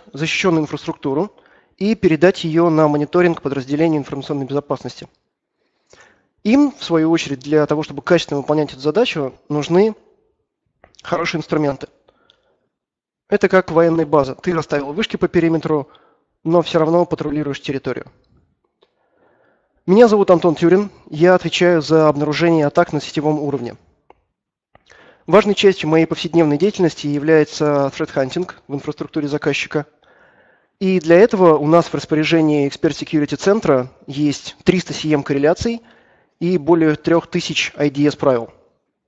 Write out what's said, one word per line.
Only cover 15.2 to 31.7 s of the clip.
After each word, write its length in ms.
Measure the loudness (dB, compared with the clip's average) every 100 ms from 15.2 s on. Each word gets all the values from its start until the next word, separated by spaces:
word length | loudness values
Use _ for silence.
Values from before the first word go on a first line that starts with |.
| -2
периметру, 600 | 0 0 0 -2 -4 -4 _ _ _ _ _
но 180 | -2 0
все 160 | 0 0
равно 260 | 0 0 0
патрулируешь 540 | -4 -6 -6 -6 -8
территорию. 520 | -8 -8 -8 -10 -12 _ _ _ _ _ _ _ _ _ _ _ _ _ _ _ _ _ 2
Меня 200 | 6 6
зовут 240 | 6 4
Антон 240 | 4 2
Тюрин, 340 | 2 2 2 0 -10 -14
я 240 | 0 4
отвечаю 480 | 4 0 0 2 2
за 260 | 2 2 4
обнаружение 580 | 2 -2 0 2 2 2
атак 260 | 0 0
на 80 | -2
сетевом 400 | -6 -4 -2 -2
уровне. 360 | -4 -6 -8 -14 _ _ _ _ _ _ _ _ _ _ _ _ -20 _ 2
Важной 280 | 4 4
частью 340 | 4 2 2 2
моей 160 | 2
повседневной 540 | 2 -2 -2 2 2 2
деятельности 480 | 0 0 -2 -2 -6
является 840 | -4 2 2 2 -2 -2 0 -2 -4
threat 160 | -6
hunting 380 | -4 -4 -4 -8 -12 -12
в 60 |
инфраструктуре 520 | -10 -8 -10 -10 -6 -4
заказчика. 600 | -4 -2 -4 -4 -6 -8 _ _ _ _ _ _ _ _ _
И 200 | 0 0
для 160 | 4 6
этого 400 | 6 4 4 4
у 100 |
нас 200 | 4